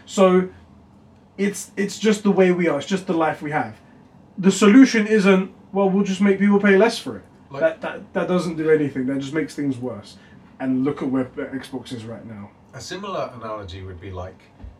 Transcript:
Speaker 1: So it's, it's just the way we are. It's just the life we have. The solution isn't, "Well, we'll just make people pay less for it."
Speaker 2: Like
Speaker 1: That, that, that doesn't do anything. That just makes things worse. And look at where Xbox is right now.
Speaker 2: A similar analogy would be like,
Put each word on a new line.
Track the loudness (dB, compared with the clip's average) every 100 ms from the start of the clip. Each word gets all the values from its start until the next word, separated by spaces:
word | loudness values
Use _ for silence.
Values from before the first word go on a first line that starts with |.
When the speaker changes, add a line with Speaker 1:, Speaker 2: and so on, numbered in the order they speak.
| -6
Speaker 1:
So | 2 4 4 0 -8 -20 -20 -20 -20 _ -20 _ -6
it's, | -4 -6 -12 -6
it's | -6 -2
just | 0 2
the | 2
way | 4 4
we | 4 0
are. | -2
It's | -4
just | -6 -2
the |
life | 0 0 -2
we | -4
have. | -4 -6 -10 -20 -20 -20 -20 -18 -2
The | 0
solution | 4 6 8 8 4 2
isn't, | 4 4 4 2 -8 -6
"Well, | 0 2
we'll | 2
just | 0 2
make | 2 4
people | 4 4
pay | 4 6
less | 4 2
for | -10 -12
it." | -16 -20 -14
Speaker 2:
Like | -2
Speaker 1:
That, | -2 -2
that, | -10 -10 -8
that | -4 -2
doesn't | -2 -2 -2
do | 2
anything. | 2 2 -4 -4
That | -4
just | -4
makes | -6 -6 -6
things | -6 -6
worse. | -8 -12 -16 -20 -20 -20 -20 -8
And | -4 -2 -2
look | -2
at | -4
where | -4 -4
Xbox | -8 -10 -10 -12 -14 -12
is | -14 -12
right | -14 -16
now. | -18 -18 _ _
Speaker 2:
A | -18
similar | -14 -12 -8 -8 -8 -10
analogy | -12 -12 -12 -14
would | -14 -16
be | -14
like, | -12 -14 -16 -20 -20 -20